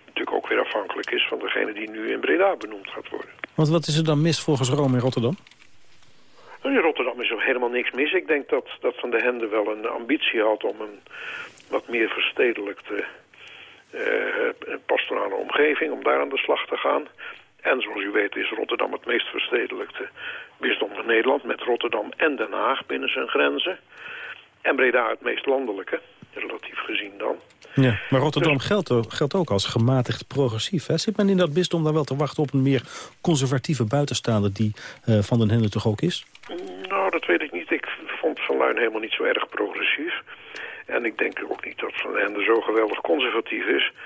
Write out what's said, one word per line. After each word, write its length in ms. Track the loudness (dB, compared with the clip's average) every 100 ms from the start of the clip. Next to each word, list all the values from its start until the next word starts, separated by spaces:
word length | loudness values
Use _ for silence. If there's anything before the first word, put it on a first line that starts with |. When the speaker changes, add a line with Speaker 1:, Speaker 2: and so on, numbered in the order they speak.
| -8
Speaker 1:
natuurlijk 300 | -6 -2 -2
ook 120 | 0
weer 120 | 0
afhankelijk 500 | 0 -2 -4 -6 -4
is 160 | -2 -2
van 100 | -2
degene 340 | -2 -2 -2
die 180 | -4 -8
nu 200 | -6 -4
in 80 | -2
Breda 360 | 2 4 4 2
benoemd 320 | -6 -12 -12
gaat 200 | -14 -10
worden. 220 | -12 -12 -14 -10
Speaker 2:
Want 140 | 0 4
wat 180 | 4 2
is 100 | 2
er 80 |
dan 180 | 4 4
mis 180 | 4 2
volgens 300 | 2 2 2
Rome 240 | 2 4
in 60 | 4
Rotterdam? 340 | 4 2 0 0 -8 -20 -20 -20 -20 -20 -20 -20 -20 -20 -20 -8
Speaker 1:
Nou, 120 | 2 4
in 40 |
Rotterdam 380 | 4 2 -2 -2
is 100 | -2
er 120 | 0
helemaal 260 | 0 2 2
niks 200 | 0 -2
mis. 220 | 0 0
Ik 140 | 0 0
denk 220 | -2 2
dat, 200 | -2 -2 -4
dat 140 | -4 -2
Van 140 | -2
der 120 | 2
Hende 260 | 2 0 0
wel 180 | 0 0
een 180 | -2 -4
ambitie 540 | -6 -2 0 2 2
had 220 | 2 2
om 160 | -2 -4
een 180 | -10 -12 -18 -16 -12 -12 -14 -16 -4
wat 180 | -4 -2
meer 200 | 0 0
verstedelijkte, 960 | 0 -4 2 2 2 -6 -8 -8 -8 -8 -12 _ -20 -20 -20 -20 -20 -16
eh, 840 | -6 -2 0 -2 -2 -2 -4 -10 -12 -2
pastorale 480 | -2 0 -4 -4
omgeving, 580 | -4 -2 2 2 2 -2
om 100 | -2
daar 160 | 0 0
aan 80 | 0
de 100 | -2
slag 280 | 0 0 -2
te 100 | -2
gaan. 300 | 0 0 -2 -14 -16 -16 -20 _
En 200 | -2 0
zoals 220 | -2 -4
u 80 | -2
weet 260 | 0 0 -2
is 140 | -4
Rotterdam 420 | -4 -4 -2 -2
het 140 | -4 -2
meest 200 | -2 -2
verstedelijkte 840 | -4 -2 0 -2 -6 -8 -8 -12 -10 -12 -12 -14 -6
bisdom 320 | -2 -2 -2
van 120 | -4 2
Nederland... 380 | 4 4 2
met 160 | 0 -4
Rotterdam 520 | 0 0 0 -2 -4 -2
en 200 | 0 0
Den 160 | -4
Haag 340 | 0 0 0 -2
binnen 220 | -4 -2
zijn 200 | -4 -2
grenzen. 500 | 2 2 2 -4 -6 _ -20 -16 -14 -14 -16 -20 _
En 140 | -2 4
Breda 320 | 4 4 2
het 100 | -2
meest 260 | -2 -2 0
landelijke, 540 | 0 0 -6 -4 -6 -6 -20 -16
relatief 440 | -10 -8 -8 -10 -10
gezien 340 | -4 -4 -4 -6
dan. 180 | -4 -4 -8 _ -4
Speaker 2:
Ja, 240 | 4 4 4 2
maar 100 | 2
Rotterdam 360 | 2 2 2 2
Speaker 1:
Dus 100 | 2
Speaker 2:
geldt 240 | 0 4
o-, 120 | 2 2
geldt 260 | -2 0
ook 160 | 2 2
als 160 | 0 2
gematigd 600 | 2 4 4 2 -4 -4
progressief, 580 | 0 2 2 -2 -2 0
hè? 100 | 0
Zit 180 | 0 2
men 120 | 4
in 80 | 4
dat 160 | 4
bisdom 300 | 2 2 2
dan 80 | 2
wel 120 | 2
te 120 | 0 0
wachten 260 | 0 0
op 100 | 0
een 100 | 4
meer 200 | 4 4 0 -14 -16 -4
conservatieve 640 | 2 4 4 0 0 0
buitenstaander 680 | 2 2 0 0 2 2 2
die, 200 | 2 -2 -2 -12 -8
eh, 140 | 4 4
Van 200 | 6 4
den 120 | 4
Hende 180 | 4 2
toch 180 | 2 0
ook 140 | 0
is? 260 | 0 -2 -10 -20 -12 -10 -10 -10 -4
Speaker 1:
Nou, 220 | 0 0
dat 160 | 0 2
weet 160 | 0
ik 100 | 0
niet. 180 | -8 -2
Ik 160 | -2 -2 -10 -8
vond 340 | -2 -2 -2
Van 160 | -2 2
Luin 200 | 2 4
helemaal 220 | 0 0
niet 120 | -4
zo 100 | 0
erg 260 | 0 0 -2
progressief. 720 | -2 -2 -2 -2 -2 -2 -6 -8 -18 -16 -14 -12 -14 -6
En 180 | -2
ik 140 | -2 -2
denk 200 | -2 -2 -6
ook 140 | -6
niet 140 | -8 -8
dat 140 | -8
Van 180 | -6 -4
den 80 | -2
Hende 200 | 0 0
zo 160 | 2 2
geweldig 400 | 4 2 2 0
conservatief 680 | 0 2 2 0 -2 -4 0
is. 260 | 0 0 -4